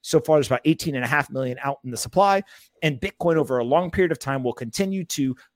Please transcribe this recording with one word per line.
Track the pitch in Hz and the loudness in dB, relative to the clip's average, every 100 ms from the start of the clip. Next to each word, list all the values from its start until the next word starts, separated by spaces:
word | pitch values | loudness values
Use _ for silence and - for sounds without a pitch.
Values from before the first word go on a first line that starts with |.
So | - 160 | 0 0
far, | 156 156 | 4 4
there's | 123 | 4
about | 127 151 | 0 0
eighteen | 160 170 139 | 0 -2 -4
and | |
a | 120 | 0
half | 147 139 | 0 0
million | 135 131 123 | -4 -4 -4
out | 139 139 | -6 -6
in | 127 | -8
the | 120 | -10
supply. | - 180 202 196 196 - - _ | -2 2 4 4 -2 -14 -20 _
And | 160 135 | -2 -2
Bitcoin | 196 - 170 160 | -6 -2 0 2
over | 143 127 | 2 0
a | |
long | 120 151 180 | 2 2 2
period | 180 180 | 0 0
of | 160 | 0
time | - 135 | -4 -2
will | 127 | -4
continue | - 117 - 196 190 170 | -4 -8 -4 -4 -4 -6
to | - 135 123 _ | -4 -4 -4 _